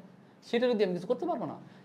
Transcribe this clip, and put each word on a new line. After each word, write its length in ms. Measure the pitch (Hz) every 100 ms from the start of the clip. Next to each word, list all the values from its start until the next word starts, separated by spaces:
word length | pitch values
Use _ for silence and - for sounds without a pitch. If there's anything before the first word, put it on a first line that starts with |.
| - - - -
সেটা 260 | - 240 247
যদি 160 | 220
আমি 100 | 190
কিছু 120 | 175 180
করতে 200 | 247 349
পারবো 200 | 294 151
না, 100 | 117 - -